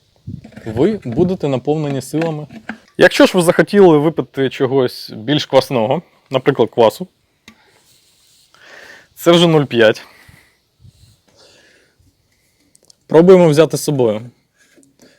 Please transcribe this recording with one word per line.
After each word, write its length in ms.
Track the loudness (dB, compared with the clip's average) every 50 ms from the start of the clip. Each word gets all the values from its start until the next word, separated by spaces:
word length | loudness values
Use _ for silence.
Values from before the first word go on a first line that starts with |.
| _ _ _ _ _ -18 -18 -18 -18 -20 -20 -18 -14
Ви 340 | -8 -4 -2 -2 -2 -2 -4 -8
будете 440 | -6 -2 -2 -2 -2 -2 -4 -4 -4
наповнені 540 | -4 -4 -4 -4 -4 -4 -4 -6 -6 -8
силами. 460 | -8 -8 -6 -6 -6 -6 -6 -10 -12 -16 -20 -20 -18 -18 -20 -20 _ _ _ -6
Якщо 280 | -4 -4 0 2 0
ж 120 | 2 2 0
ви 60 | 0
захотіли 540 | 0 0 0 -2 0 2 4 4 6 4 4
випити 520 | 2 -2 -4 -4 -8 -8 -6 -6 -6 -6
чогось 600 | -4 -4 -4 -2 0 0 -2 -2 -4 -8 -18 -18
більш 360 | -16 -12 -6 -4 -4 -4 -2
квасного, 560 | 0 0 0 0 0 -2 -2 -2 -2 -2 -4 -6 _ _ _ _ -6
наприклад, 400 | -6 -4 0 0 0 0 0 -2
квасу, 380 | 0 2 2 2 2 -2 -10 -16 _ _ _ _ _ _ _ _ -20 _ _ _ _ _ _ _ _ _ _ _ _ _ _ _ _ _ _ _ _ _ _ -20 -20 -20 -20 -20 -20 -20 _ _ _
це 160 | -4 0 2
вже 160 | 4 4 4 4
нуль 160 | 2 2 0
п'ять. 380 | 0 0 2 4 4 2 0 -6 -20 _ _ _ _ _ _ _ _ _ _ _ _ _ _ _ -20 _ _ _ _ _ _ _ _ _ _ _ _ _ _ _ _ _ _ _ _ _ _ _ _ _ _ _ _ _ _ _ _ _ _ _ _ _ _ _ _ _ _ _ 0
Пробуємо 420 | 2 4 6 6 6 6 6 4
взяти 280 | 4 2 2 0 0 -6
з 60 | -6
собою. 380 | -4 -2 0 0 -2 -2 -4 -8 -14 -20 _ _ _ _ _ _ _ _ _ _ _ _ _ _ _ _